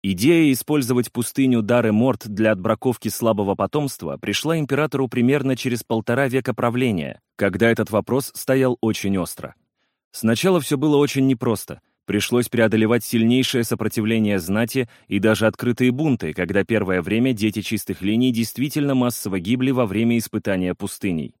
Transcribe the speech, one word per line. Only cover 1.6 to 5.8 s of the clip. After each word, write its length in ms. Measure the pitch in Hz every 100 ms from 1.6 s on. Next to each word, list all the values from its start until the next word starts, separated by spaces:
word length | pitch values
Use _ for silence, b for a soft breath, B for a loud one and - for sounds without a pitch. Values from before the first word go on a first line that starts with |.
Дары 300 | 104 120 113
Морт 360 | 107 127 113 107
для 240 | 101 110
отбраковки 580 | 101 92 113 131 120 110
слабого 440 | - 113 104 98
потомства 640 | 98 98 151 143 - 80 67
пришла 400 | - 104 151 165
императору 500 | 139 139 151 139 127
примерно 480 | 123 120 143 135 131
через 280 | 135 117